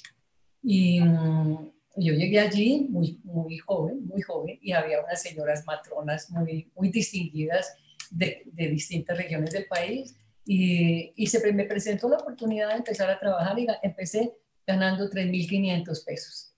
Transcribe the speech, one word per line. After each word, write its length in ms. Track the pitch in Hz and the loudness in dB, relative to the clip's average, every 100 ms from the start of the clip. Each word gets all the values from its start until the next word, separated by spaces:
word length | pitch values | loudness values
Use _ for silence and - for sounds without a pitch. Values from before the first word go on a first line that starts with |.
| - - _ _ _ _ | -20 -20 _ _ _ _
Y, 400 | 254 190 180 175 | 2 4 6 6
mm, 720 | 170 165 160 160 156 156 151 - _ - | 6 6 4 4 2 0 -6 -20 _ -2
yo 180 | 165 | 2
llegué 260 | 151 190 208 | 2 4 4
allí 460 | 208 202 220 294 269 | 4 4 4 4 2
muy, 300 | 180 156 - | 0 0 -2
muy 340 | 185 170 160 160 | -6 -6 -4 -8
joven, 480 | - 185 160 269 185 | -4 -2 0 -4 -6
muy 160 | 196 | -6
joven, 380 | - 165 156 - | -6 -6 -6 -8
y 120 | 190 | -2
había 280 | 175 156 151 | 0 2 0
unas 160 | 151 175 | -2 -6
señoras 420 | 180 156 151 151 156 | -6 -6 -2 -2 -4
matronas 640 | 151 - 147 151 156 - | -10 -8 -8 -4 -6 -6
muy, 420 | 170 165 160 - - | -4 -2 -4 -8 -2
muy 140 | 190 | 0
distinguidas 840 | 214 190 196 165 156 156 185 185 - _ _ - | 0 -2 -4 -4 -4 0 0 -2 -10 _ _ -12
de, 340 | 170 175 - - | -4 -4 -4 -14
de 220 | 165 160 | -6 -2
distintas 500 | 147 - 170 - 175 | -2 -2 -6 -4 -4
regiones 340 | 170 160 156 | -4 -2 -2
del 140 | 196 196 | -4 -4
país, 500 | 175 180 254 269 - _ _ - | -4 -2 -4 -8 -16 _ _ 0
y, 680 | 190 180 175 170 165 - - | 2 4 4 4 2 -2 -4
y 100 | 214 | 0
se 120 | 233 | 2
pre-, 140 | 214 | 2
me 120 | 202 202 | 2 0
presentó 420 | 202 214 202 240 | -2 -2 -2 2
la 80 | 302 | 0
oportunidad 520 | 294 240 226 214 208 | 0 -6 -2 0 0
de 60 | 226 | -2
empezar 340 | 240 202 190 | -4 -2 0
a 100 | 196 | 0
trabajar, 380 | 202 180 180 226 | 0 0 0 0
y 80 | 240 | 0
ga-, 140 | - | 0
empecé 520 | 196 - 180 214 233 - _ _ - | -2 -4 -4 -2 -2 -4 _ _ -2
ganando 420 | 190 190 190 202 | 2 2 2 -2
tres 180 | 190 180 | -2 0
mil 180 | 180 165 | 0 0
quinientos 540 | 196 196 175 175 156 | 0 2 0 -2 -6
pesos 520 | - 156 - - - | -6 -10 -10 -16 -18